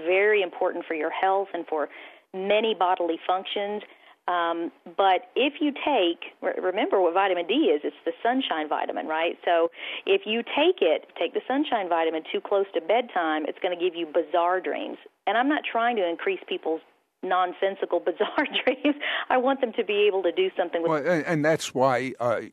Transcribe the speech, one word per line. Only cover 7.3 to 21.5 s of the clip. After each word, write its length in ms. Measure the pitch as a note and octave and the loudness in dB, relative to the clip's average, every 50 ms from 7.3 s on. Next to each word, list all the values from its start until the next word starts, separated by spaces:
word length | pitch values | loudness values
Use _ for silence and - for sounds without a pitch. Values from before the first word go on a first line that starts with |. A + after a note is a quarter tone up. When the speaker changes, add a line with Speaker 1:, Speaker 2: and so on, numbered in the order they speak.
| F3+ F3 E3+ | 2 0 -2
Speaker 1:
D 240 | E3 A3 C#4+ D#4+ G#3 | 0 0 2 4 4
is, 80 | D3+ D3+ D3 | 2 2 0
it's 100 | D3 - - - | -4 -8 -6 -8
the 80 | E3 E3 - | -8 -6 -2
sunshine 460 | - A#3 B3+ C4 C4 - E3+ D#3+ D3+ | 0 0 0 0 0 -2 -4 -4 -2
vitamin, 400 | D3 D#3 - - - - - - | -2 -2 -2 -2 -4 -6 -6 -6
right? 300 | D#3 D#3 D#3+ E3 E3+ - - - | -4 -2 -2 -2 -2 -4 -2 0
So 240 | G3 E3+ E3+ E3 E3+ - - - - - - - | 2 4 4 2 2 -2 -8 -12 -12 -12 -8 0
if 180 | - G3 F#3+ - | 2 2 2 2
you 180 | G#3 A3 A#3 A#3 | -2 -4 -4 -4
take 380 | - - C#4 D4+ F4 F#4 - | -2 0 2 4 4 4 4
it, 260 | - E3 D3+ - - - - | 2 2 2 0 -2 -6 -6
take 160 | - F3+ - - | -4 -4 -2 -2
the 60 | G#3+ - | -4 -4
sunshine 400 | - B3+ C#4 D4+ - B3+ A3 F#3+ | -2 0 0 0 0 0 -2 0
vitamin 360 | E3+ E3+ E3 E3 D#3+ D#3+ D#3+ D#3+ - | 0 0 2 2 0 0 -2 -4 -4
too 120 | - G3+ | -6 -6
close 240 | - - G#3 G3 G3 - - | -2 0 0 0 0 0 -2
to 80 | E3+ | -4
bedtime, 640 | D#3+ D#3+ G#3 A#3+ B3 A3+ - F#3 E3+ D#3+ D#3 D#3 D#3 | 0 2 2 2 0 0 -2 -2 0 0 0 0 -2
it's 120 | - - - - | -4 -6 -4 -4
gonna 160 | F#3 F3+ F3 | -4 -2 0
give 160 | E3+ F#3 E3 | 0 -2 -2
you 100 | E3+ E3+ | -2 -6
bizarre 540 | D#3 C#3+ F3+ D#3+ D3+ F3+ F3 E3+ F3 F#3 F#3 | -2 0 -2 0 2 2 2 2 2 2 0
dreams. 380 | E3 D3+ C3+ - G2+ A#2 - - - - - _ _ | 0 -2 -4 -4 -6 -8 -10 -12 -16 -20 -20 _ _
And 100 | - G3+ | 0 2
I'm 100 | A3+ B3+ | 2 2
not 140 | C#4 D4+ - - | 2 2 0 -2
trying 320 | - - A#3 A#3 A#3+ B3 | -2 0 0 2 2 2
to 100 | A3 F3+ | 2 0
increase 360 | E3+ E3+ D#3+ - G3 F#3+ F3 - | 0 -2 -2 -2 -2 -2 -2 -6
people's 360 | - F#3+ F3+ - D#3 D#3+ D#3+ - _ _ _ _ _ _ _ - | -8 -8 -6 -4 -4 -4 -4 -6 _ _ _ _ _ _ _ -4
nonsensical, 760 | F#3 F#3 F3+ F#3 F3+ F3+ - G3 F#3+ G3 - G3+ - - E3+ | -2 0 2 2 0 0 -2 -2 -2 0 -2 -2 -2 0 0
<laughs> 60 | E3 | 0
bizarre 420 | F#3+ E3+ - - - - - D4 - - - - | -2 -2 -2 -2 0 0 0 -2 0 -2 0 0
dreams. 320 | - C4 C4+ - D4 C#4+ D4 - - - - - - | 0 0 2 0 0 0 0 -2 -4 -4 -4 -2 0
I 80 | - | 0
want 240 | B3+ B3 C4+ C4+ C4+ | 2 2 2 2 0
them 120 | C4 A#3 G#3+ | -2 -2 -2
to 100 | - G#3+ | -4 -2
be 220 | F3+ G#3 G3+ G#3 | 0 2 2 4
able 160 | G#3 F#3+ G3 F3+ | 4 2 2 0
to 80 | F3 | 0
do 180 | E3 F3 F#3+ F#3+ - | 0 0 0 0 0
something 240 | - F#3 E3+ - F3 | -2 -4 -2 -2 -2
with 80 | E3 E3 | 0 0
Speaker 2:
Well, 160 | D#3 D3+ C3+ | 0 2 2
and, 200 | E3 F3+ D#3+ C3+ | 2 0 0 0
and 200 | C#3+ F3 D#3 D3 | 0 0 2 2
that's 280 | D#3 | 2